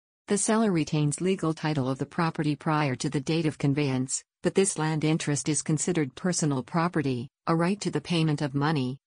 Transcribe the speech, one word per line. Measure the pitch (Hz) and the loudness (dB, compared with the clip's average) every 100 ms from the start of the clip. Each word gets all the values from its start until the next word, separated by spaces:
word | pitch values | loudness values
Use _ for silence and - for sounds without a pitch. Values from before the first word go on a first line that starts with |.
| _ _ - | _ _ -2
The | 202 | 0
seller | - 220 220 | 2 2 2
retains | 170 147 151 147 - | 2 2 2 2 2
legal | 185 190 160 | 0 0 -2
title | 160 156 151 127 | -2 -2 0 -2
of | 135 | -2
the | 139 | -4
property | - 160 - 151 | -2 -2 0 -2
prior | 143 165 151 143 127 | -2 0 0 0 -2
to | 147 | -2
the | 147 | -2
date | 151 165 156 | 0 0 0
of | - | 0
conveyance, | 143 139 143 131 131 - - _ | 0 2 0 0 -2 -6 -8 _
but | 175 | 0
this | 190 196 - | 2 2 0
land | 156 156 | -2 0
interest | 156 160 - 143 - | 2 2 0 -2 0
is | 147 | -2
considered | - 151 - 165 139 | 0 0 0 0 -2
personal | - 185 175 156 135 | -2 -2 0 0 0
property, | - 170 175 165 139 123 135 _ - | -2 0 0 0 0 -2 -6 _ -2
a | 165 | 0
right | 170 208 | 2 0
to | 160 | -2
the | 147 | -4
payment | - 170 160 147 | 0 0 2 0
of | 147 | -2
money, | 143 147 151 127 139 | 0 0 0 -2 -6